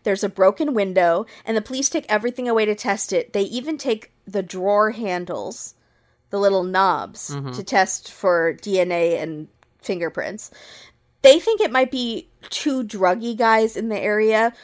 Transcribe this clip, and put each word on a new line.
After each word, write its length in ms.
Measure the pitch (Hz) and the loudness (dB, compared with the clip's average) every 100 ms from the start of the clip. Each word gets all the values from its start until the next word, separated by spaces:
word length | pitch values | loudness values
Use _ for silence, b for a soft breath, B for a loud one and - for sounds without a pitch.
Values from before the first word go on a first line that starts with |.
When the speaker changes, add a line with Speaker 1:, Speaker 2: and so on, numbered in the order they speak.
Speaker 1:
There's 200 | 214 202 | -4 -2
a 60 | 196 | -2
broken 440 | - 190 - 302 | 4 4 4 0
window, 540 | 233 196 185 175 170 226 B - | 0 0 2 4 2 -2 B -4
and 100 | 220 | -4
the 60 | |
police 280 | 208 262 269 | -4 -4 -2
take 160 | 330 - | -2 -2
everything 400 | 214 240 247 247 | -2 -2 -4 0
away 160 | 226 214 | 0 0
to 80 | 208 | -2
test 380 | 208 202 - | -2 -4 -2
it. 200 | 185 - | -2 -2
They 100 | 202 | -2
even 340 | 202 240 285 302 | -2 -4 -6 -6
take 340 | 269 220 - _ - | -4 -4 -6 _ -8
the 160 | 196 | -6
drawer 500 | 180 185 190 208 214 | -6 -4 0 2 2
handles, 840 | 220 214 180 175 135 101 233 - - _ _ _ _ _ | 0 -4 -4 -6 -8 -8 -10 -16 -20 _ _ _ _ _
the 80 | 202 | 0
little 240 | 202 196 | 2 2
knobs, 680 | 180 185 196 151 92 - - | 0 2 2 2 -4 -12 -12
Speaker 2:
Mm-hmm. 220 | 143 139 | -10 -8
Speaker 1:
to 120 | 123 | -10
test 480 | 190 196 185 - - | -2 0 0 -2 -12
for 420 | - 196 170 165 | -4 0 2 0
D 260 | - 208 190 | -2 -2 0
N 120 | 180 | 2
A 260 | 175 170 170 | 2 0 0
and 280 | 160 151 156 _ _ _ | -4 -10 -14 _ _ _
fingerprints. 680 | - 185 165 - - 208 - B B B B B _ _ | -8 -6 -6 -6 -8 -8 -16 B B B B B _ _
They 180 | 269 302 | 6 6
think 220 | 440 440 | 4 0
it 100 | 415 | 2
might 200 | 254 262 | 2 0
be 380 | 262 240 226 - _ - | -2 -4 -6 -10 _ -12
two 340 | - 302 262 | -6 -2 -2
druggy 520 | 214 208 185 185 233 226 | -4 0 2 2 -2 0
guys 380 | 226 220 220 226 | 2 4 2 -2
in 120 | 226 | -6
the 100 | 208 | -2
area, 540 | 214 208 220 220 233 233 | 0 2 2 4 2 -2